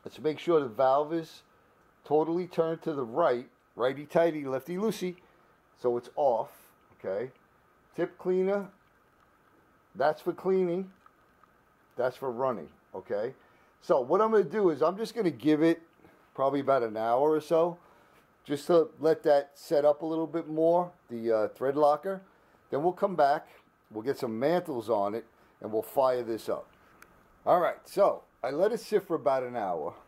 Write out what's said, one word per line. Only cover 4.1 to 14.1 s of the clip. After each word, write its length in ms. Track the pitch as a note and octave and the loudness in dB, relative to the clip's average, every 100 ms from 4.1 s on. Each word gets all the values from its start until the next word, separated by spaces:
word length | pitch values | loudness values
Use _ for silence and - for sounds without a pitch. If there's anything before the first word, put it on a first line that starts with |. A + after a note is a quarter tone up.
| E3 E3+ D#3 C3+ | 2 2 0 -4
lefty-loosey, 720 | C3 D3 F3+ A3 F#3+ F3+ E3+ _ _ _ _ _ _ | -6 -6 -4 -2 -2 -8 -8 _ _ _ _ _ _
so 160 | B2 A#2+ | -2 -2
it's 140 | - - | -6 0
off, 340 | C#3+ A2+ - - - _ _ _ | 0 0 -4 -12 -20 _ _ _
okay? 320 | G2 F#2+ C3 _ _ _ _ _ _ - | -6 -6 -6 _ _ _ _ _ _ -6
Tip 220 | F3 - | -6 -6
cleaner, 500 | F3+ F#3 F#3 G3+ F#3+ _ _ _ _ _ _ _ _ _ _ _ _ | -2 0 0 -2 -6 _ _ _ _ _ _ _ _ _ _ _ _
that's 280 | F#2+ C#3 D#3 | -2 -2 0
for 120 | - | -6
cleaning, 560 | E3 F3+ F#3+ F3+ F3 F#3+ _ _ _ _ _ _ _ _ _ _ - | -4 -2 0 0 -2 -8 _ _ _ _ _ _ _ _ _ _ -4
that's 220 | B2 - | -4 -4
for 140 | C3+ | -8
running, 380 | A#2 C3+ G#2+ D2 _ _ G2 | -2 -2 -4 -10 _ _ -16
okay? 400 | - G2+ A#2+ C3 _ _ _ _ | -6 -6 -6 -10 _ _ _ _
So 200 | - D#3 | 0 0
what 200 | B2 | 2